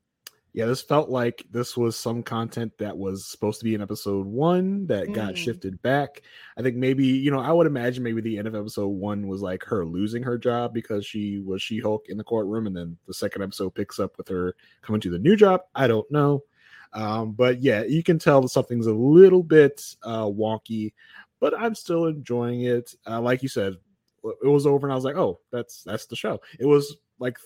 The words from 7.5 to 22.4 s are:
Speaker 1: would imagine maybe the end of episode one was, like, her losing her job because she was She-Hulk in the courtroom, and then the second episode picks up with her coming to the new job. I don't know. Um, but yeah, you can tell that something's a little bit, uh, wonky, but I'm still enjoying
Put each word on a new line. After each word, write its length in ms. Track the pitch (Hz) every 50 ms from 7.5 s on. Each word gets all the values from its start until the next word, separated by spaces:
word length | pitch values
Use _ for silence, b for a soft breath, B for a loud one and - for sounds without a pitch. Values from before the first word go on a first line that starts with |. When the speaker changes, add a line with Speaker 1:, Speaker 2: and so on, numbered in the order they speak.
Speaker 1:
would 140 | 165 170 165 160
imagine 360 | 147 131 120 123 127 127 123
maybe 180 | 117 113 113
the 160 | 107 113 110 101
end 100 | 104 110
of 60 | 110
episode 320 | 107 104 107 - - 104 98
one 380 | 101 95 95 104 104 101 101 98
was, 140 | 95 95
like, 220 | 101 92 92 92 -
her 200 | - 117 107 87
losing 360 | 82 82 90 101 107 113 120 123
her 140 | 127 120 120
job 340 | 117 123 120 120 120 117 117
because 300 | 117 110 - 110 101 101
she 340 | - - 110 104 101 101 98
was 220 | 98 95 95 95 -
She-Hulk 420 | - 113 107 101 104 107 107 - -
in 80 | 92 104
the 60 | 107
courtroom, 440 | - 117 113 107 95 107 113 113 104
and 100 | 92 87
then 180 | 85 85 82 82 _ -
the 60 | 92
second 280 | - - 101 - -
episode 300 | 98 95 - - 98 92 -
picks 240 | - 104 - - -
up 180 | 101 92 - -
with 100 | - -
her 280 | 95 90 90 90 90 _ b b b b
coming 200 | b - 107 107
to 80 | - 95
the 100 | 87 87
new 160 | 98 151 214
job. 260 | 208 214 196 185 180 - _ -
I 120 | - 135 123
don't 220 | 117 107 107 -
know. 320 | 139 147 147 143 143 139 139 _ B B B B B B B B B
Um, 400 | 110 110 107 107 113 113 110 104
but 280 | 107 123 127 127 123
yeah, 220 | 127 135 113 104 113
you 180 | 104 139 160 165
can 140 | - 175 160
tell 220 | - 170 147 135
that 80 | 131 127
something's 380 | - 139 123 - 123 120 113 113
a 60 | 107
little 500 | 107 120 135 151 175 190 190 180 185 175
bit, 400 | 160 156 156 147 139 143 - - - - _ -
uh, 220 | 113 113 113 110
wonky, 680 | 104 101 101 107 110 110 107 - - 113 110 107 107 - B B B B B B B B -
but 180 | - 269 - -
I'm 160 | 220 233 220
still 300 | - - - 175 165 170
enjoying 580 | 160 160 147 127 - 120 120